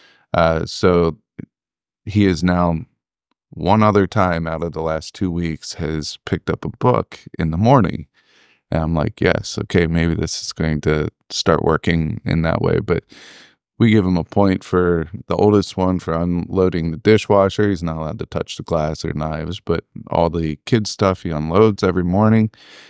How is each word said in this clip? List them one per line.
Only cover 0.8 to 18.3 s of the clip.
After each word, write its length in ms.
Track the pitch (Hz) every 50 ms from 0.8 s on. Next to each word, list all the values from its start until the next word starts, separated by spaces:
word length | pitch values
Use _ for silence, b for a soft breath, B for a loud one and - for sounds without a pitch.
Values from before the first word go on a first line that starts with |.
| - 90 87 87 85 82 78 - _ _ _ - - - _ _ _ _ _ _ _ _ _ _ _
he 200 | - 104 104 101
is 180 | 92 87 78 90
now 340 | 90 87 87 87 87 82 80 - - _ _ _ _ _ _ _ _ _ _ _ _
one 340 | - - 78 90 104 110 107
other 240 | 107 101 104 95
time 400 | 87 - 107 92 90 85 82 82
out 160 | 80 82 78 85
of 100 | 85 -
the 80 | 80
last 320 | 80 80 80 78 - - -
two 180 | - 98 92
weeks 440 | 85 85 85 82 76 - - - -
has 420 | - 82 78 80 78 73 - - - _
picked 240 | - 92 82 - -
up 140 | 80 - -
a 60 | 82
book 500 | - _ - 123 - 52 - - - - _ - - -
in 120 | 82 80
the 60 | 80
morning. 500 | 87 110 120 143 127 92 80 - - 80 - b b b b b b b b b b b _
And 100 | - 82
I'm 140 | 80 80 82
like, 260 | 78 76 - - -
"Yes, 360 | - 90 - - - - - - -
okay, 220 | - - 87 85
maybe 300 | 80 85 82 82 82 82
this 260 | 82 82 78 - -
is 100 | - -
going 300 | - - 82 80 78 73
to 280 | - 76 76 76 76 - - _ _ -
start 340 | - - - 95 82 - -
working 580 | - 80 - - 87 85 82 78 78 78 - -
in 160 | 87 87 82
that 200 | 80 82 85 82
way." 180 | 85 82 82 82
But 240 | - - 85 - - B B B B B B B B B B B _ _ _
we 140 | - 120 110
give 140 | 107 107 92
him 120 | 92 92
a 60 | 85 82
point 400 | - - 101 101 95 92 90 -
for 460 | - 92 90 90 87 87 82 78 78 - - -
the 80 | - 87
oldest 400 | - 101 104 104 101 92 - -
one 240 | 95 92 92 92 87
for 140 | - 82 82
unloading 800 | 82 87 90 87 87 85 - 87 95 92 92 90 85 82 82
the 60 | 80
dishwasher. 720 | - - 107 110 104 - - 104 98 98 95 - - 104 101
He's 140 | 95 82 87
not 140 | 82 80
allowed 220 | 80 78 76 113 110
to 60 | -
touch 300 | -